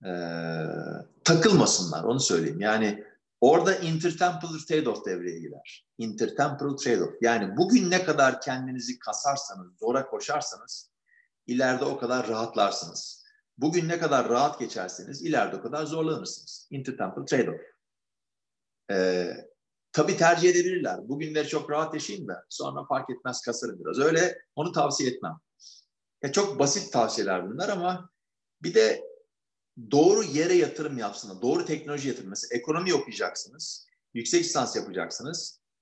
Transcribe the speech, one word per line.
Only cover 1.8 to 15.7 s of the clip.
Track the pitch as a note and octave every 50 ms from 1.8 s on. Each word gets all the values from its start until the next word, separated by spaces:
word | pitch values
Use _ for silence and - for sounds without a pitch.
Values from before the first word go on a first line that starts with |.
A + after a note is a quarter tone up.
| F#2 E2 D#2 D#2 E2+
onu | G#2+ B2 C3+
söyleyeyim. | C3 - F#2 E2 D#2+ D#2+ D2+ E2+
Yani | G2+ G#2+ G#2+ A2 A2 G#2 G#2 - - - _ _ _ _ _ -
orada | - - D#3 E3+ D#3+ F#3+ F#3+
intertemporal | F3+ F3 E3 D#3+ D#3 E3 F3+ D#3 - F3+ F3+ F3 - E3+ E3+ D#3+ D#3
trade-off | D3+ - E3 D#3 D3+ B2 G#2 - -
devreye | G2+ F#2 F2 F2 F2+ E2 E2
girer. | E2 D2 D2 - - - - - _ _ _ -
Intertemporal | A2+ A2 G#2 G#2+ A2+ - - - C#3+ D3 C#3+ - D3 C#3+ C3+ C#3
trade-off. | - C3+ A#2 G#2 - - - -
Yani | A#2 A#2 A#2 A2+ G2+ F#2+ G2 B2
bugün | F3+ G3 A#3+ B3 F#3+ F3
ne | F3 F#3 F#3
kadar | E3 D3+ C#3 C3+ C3 B2 -
kendinizi | - - B2+ C3 C3 C3 B2+ B2+ A#2 A#2+ B2 -
kasarsanız, | - A2 G#2+ - - C#3+ C#3 C3+ - - G2 F#2+ F#2 F2 _ -
zora | A2 A2+ B2 C3+ C3+ -
koşarsanız | - G#2 - - D3 D3+ D3+ - - G#2+ - - - - - _ _ _ _ _ _ _ _ _ _ _ _ -
ileride | B2 B2 C3 B2+ B2+ B2 C#3+
o | C#3 C3+ C#3
kadar | B2 A#2 B2 B2+ B2 A2+
rahatlarsınız. | A2+ A2 A2+ A2+ - A2 G2+ G2 - - - - - - - - - - _ _ _ _ _ _ _ -
Bugün | - D#3 E3 F3 E3 D#3+
ne | E3+ E3
kadar | E3 D#3 C#3+ C3 A#2 G#2+
rahat | A#2+ B2 C#3 D3 - -
geçerseniz | B2+ - - A2 F2+ F2+ - - F2+ - C3+ -
ileride | E3 E3 D3+ B2 G#2 F#2+ -
o | -
kadar | - A#2